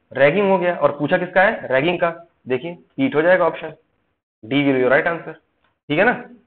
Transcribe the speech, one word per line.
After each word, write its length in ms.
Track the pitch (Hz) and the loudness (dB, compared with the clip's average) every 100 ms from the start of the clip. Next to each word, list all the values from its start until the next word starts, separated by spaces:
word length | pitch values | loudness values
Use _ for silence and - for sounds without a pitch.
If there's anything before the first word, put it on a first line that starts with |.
| _ | _
ragging 380 | 127 139 180 196 | 2 2 4 2
हो 80 | 190 | 2
गया, 180 | 175 175 | 0 0
और 220 | 143 - | 0 0
पूछा 200 | 147 180 | -2 -2
किसका 240 | 175 190 | 0 2
है, 240 | 196 226 117 | 2 0 -2
Ragging 300 | 131 156 175 | 0 0 0
का, 100 | 170 165 - _ - | -2 -4 -16 _ -6
देखिए 260 | 127 127 - _ - | -6 -6 -14 _ -4
peat 180 | 135 | -2
हो 80 | 143 | 0
जाएगा 240 | 160 185 165 | 2 2 2
option, 280 | - 156 151 _ _ _ _ _ _ | -2 -12 -16 _ _ _ _ _ _
D 100 | 107 135 | -4 0
will 180 | 139 | 2
be 60 | 131 | 2
your 100 | 123 | 2
right 160 | 139 170 | 2 0
answer, 240 | 165 165 | -6 -10
ठीक 680 | 156 _ _ _ _ _ 147 | -18 _ _ _ _ _ 0
है 60 | |
ना। 80 | 220 240 - - | 0 0 -8 -20